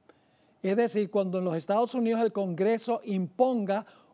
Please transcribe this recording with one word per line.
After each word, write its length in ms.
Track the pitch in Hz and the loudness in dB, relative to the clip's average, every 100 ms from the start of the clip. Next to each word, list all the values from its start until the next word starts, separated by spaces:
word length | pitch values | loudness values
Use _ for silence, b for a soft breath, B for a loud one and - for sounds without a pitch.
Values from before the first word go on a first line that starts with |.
| b b b b b b | b b b b b b
Es 140 | 190 202 | -2 2
decir, 340 | 233 214 196 | 2 0 0
cuando 300 | 208 190 185 | 0 0 -2
en 60 | 180 | -2
los 100 | 165 | -2
Estados 400 | - 208 240 254 | 0 0 2 0
Unidos 260 | 226 226 | 0 2
el 120 | 226 | 0
Congreso 680 | 202 190 165 196 226 240 233 - | 0 -2 0 0 0 -2 -4 -2
imponga 800 | 190 180 - 254 247 196 202 B B B | -2 -2 2 2 2 0 -2 B B B